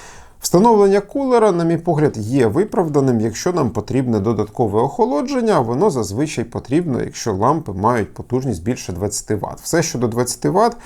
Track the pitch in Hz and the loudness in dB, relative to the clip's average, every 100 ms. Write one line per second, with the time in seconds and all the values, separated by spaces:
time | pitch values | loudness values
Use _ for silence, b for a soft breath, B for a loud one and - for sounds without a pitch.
0 | B B B B - 180 233 220 202 196 | B B B B 0 4 6 6 6 4
1 | 202 277 269 240 214 175 165 170 175 151 | 0 -4 2 4 4 2 0 0 0 2
2 | 147 110 104 135 113 120 214 - 165 143 | 2 0 -2 2 2 2 0 0 0 2
3 | 135 117 110 101 180 175 123 104 - 117 | 2 2 0 -2 -2 0 -2 -2 -2 -2
4 | 123 110 98 107 101 - 113 104 135 - | 0 0 0 0 -2 -2 0 2 0 0
5 | 226 285 262 262 226 175 113 123 208 135 | 0 0 -2 -2 2 2 0 0 0 0
6 | 95 101 151 - 113 101 - 143 175 113 | -4 -4 -4 -4 -6 -8 -2 -2 0 -4
7 | 113 - 117 95 117 160 - 92 107 123 | -4 -6 -6 0 0 0 -4 -2 0 0
8 | 98 - - 127 135 90 92 123 - 87 | -2 -8 -6 -4 -2 -4 -4 -6 -6 -4
9 | 101 - - 107 92 - - 170 160 120 | -4 -6 -4 -4 -4 -10 -2 -2 0 -2
10 | 120 113 123 - 147 175 226 226 | -2 -2 -4 -2 -2 2 0 -2